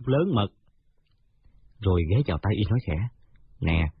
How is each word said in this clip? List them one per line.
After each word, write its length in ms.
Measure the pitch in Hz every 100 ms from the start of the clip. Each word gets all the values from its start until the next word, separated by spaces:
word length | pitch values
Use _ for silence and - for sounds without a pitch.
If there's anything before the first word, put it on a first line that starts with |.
| 120
lớn 300 | 139 185 120
mật." 120 | 101 _ _ _ _ _ _ _ _ _ - - - -
Rồi 220 | 95 87 80
ghé 120 | 110 139
vào 100 | 78
tai 120 | 98 120
y 80 | 104
nói 100 | 120 98
khẽ: 100 | 80 117 - - - - -
"Nè, 260 | 82 82 76 -